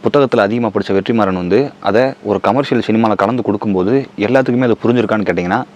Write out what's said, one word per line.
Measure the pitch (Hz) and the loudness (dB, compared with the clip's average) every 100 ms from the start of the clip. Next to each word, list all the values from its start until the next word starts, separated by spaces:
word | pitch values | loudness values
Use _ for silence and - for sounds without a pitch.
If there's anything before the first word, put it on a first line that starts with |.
புத்தகத்துல | 113 143 135 117 101 | 2 2 2 2 2
அதிகமா | 117 117 | 0 -2
படிச்ச | 101 - 98 | -4 -2 -2
வெற்றிமாறன் | 98 117 98 92 | 0 0 0 0
வந்து | 90 104 143 - 101 | 0 0 0 -4 -2
அதை | 104 131 - 104 | 0 0 -4 -4
ஒரு | 98 98 | -2 0
கமர்ஷியல் | 123 139 120 - | 0 0 -2 0
சினிமால | 113 113 101 | 0 2 0
கலந்து | 101 123 104 | 0 0 -2
கொடுக்கும்போது | 101 110 92 92 135 131 - 104 | -2 -2 0 0 -2 -4 -6 0
எல்லாத்துக்குமே | 131 131 123 127 | 2 2 0 0
அது | 107 | 0
புரிஞ்சிருக்கான்னு | 113 123 107 107 92 | 0 0 0 -2 0
கேட்டிங்கன்னா | 87 90 113 127 | -2 -2 -4 -4